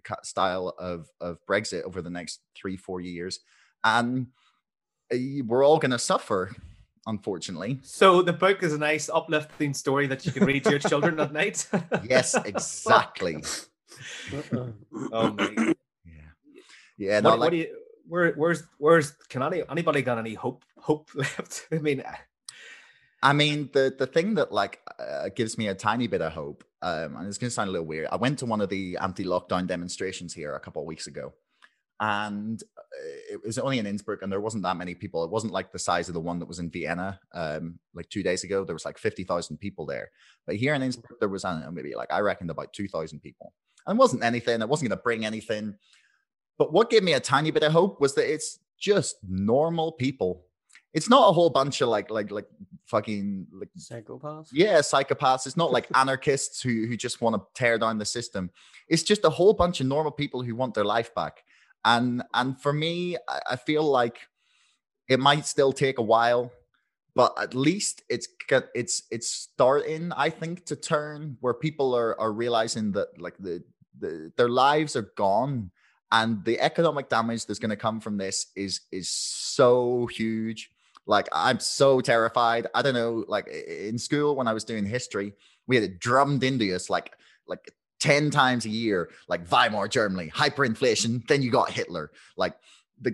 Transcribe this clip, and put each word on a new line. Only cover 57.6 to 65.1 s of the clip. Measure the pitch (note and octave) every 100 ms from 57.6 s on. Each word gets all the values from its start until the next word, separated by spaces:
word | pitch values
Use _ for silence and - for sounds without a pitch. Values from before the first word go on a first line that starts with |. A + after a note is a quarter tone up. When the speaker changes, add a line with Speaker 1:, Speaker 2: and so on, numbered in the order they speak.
| A#2+ A#2
Speaker 1:
down | A2+ A2
the | G#2
system. | A#2+ A#2 G2 F2+ - _ - -
It's | E3
just | - G#3
a | D#3+
whole | D#3+ F#3
bunch | G#3+ F3 -
of | C3
normal | C#3+ D#3
people | - D3 B2+
who | B2 A2+
want | B2+
their | G#2+ G#2
life | A2+ A2+
back. | F2+ D#2 - _ _ _ _ A2
And, | A#2+ B2 A#2+ -
and | A#2 C3 B2+
for | D3
me, | D3 D#3+ F3 F3 E3+ -
I, | - -
I | B2+
feel | - D3+
like | D#3 C3 A#2+ - - _ _ _ _ _ _ _
it | -